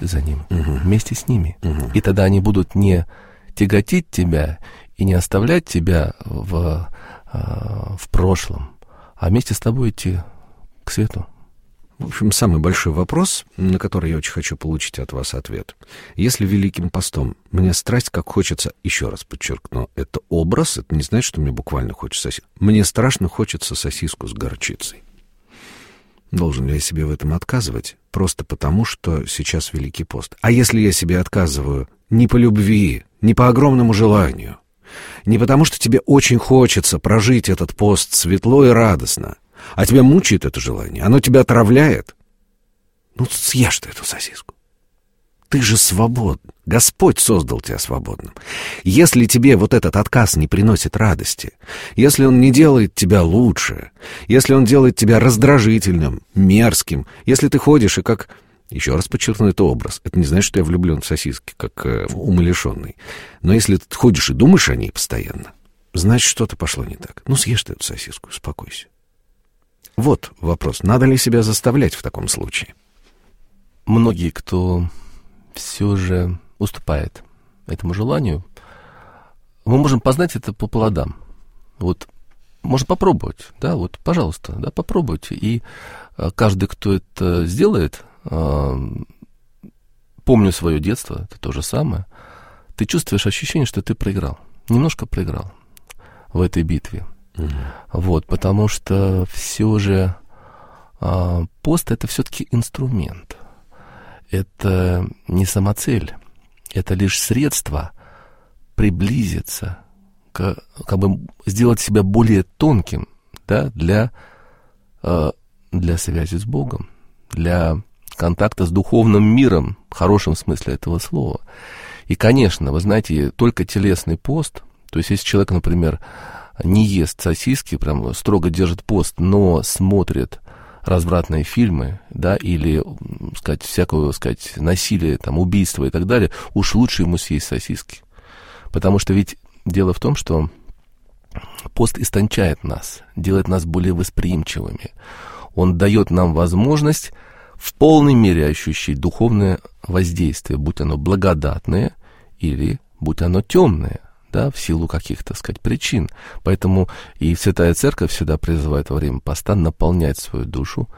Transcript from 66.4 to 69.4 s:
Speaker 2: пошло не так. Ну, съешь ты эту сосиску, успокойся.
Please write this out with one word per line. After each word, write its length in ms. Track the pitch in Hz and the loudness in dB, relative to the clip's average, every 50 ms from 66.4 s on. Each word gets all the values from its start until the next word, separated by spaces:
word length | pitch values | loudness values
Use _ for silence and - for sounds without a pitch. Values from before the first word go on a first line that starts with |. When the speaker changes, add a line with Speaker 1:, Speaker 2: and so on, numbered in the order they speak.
| 113 - - | -4 -4 -4
Speaker 2:
пошло 300 | - 82 - - 67 58 | -6 -6 -6 -6 -6 -8
не 100 | - - | -10 -12
так. 280 | - - - - - - | -14 -18 -20 -20 -12 -4
Ну, 80 | - 135 | -2 -2
съешь 300 | 139 - - 120 101 - | 0 0 0 -2 -2 -2
ты 80 | 92 | -6
эту 100 | 90 - | -10 -10
сосиску, 480 | - - - - - - - - - - | -10 -10 -10 -10 -12 -14 -16 -18 -18 -18
успокойся. 560 | - - - - - - - - - - - _ _ _ _ _ _ _ _ _ _ _ | -16 -12 -12 -12 -12 -12 -14 -16 -16 -18 -18 _ _ _ _ _ _ _ _ _ _ _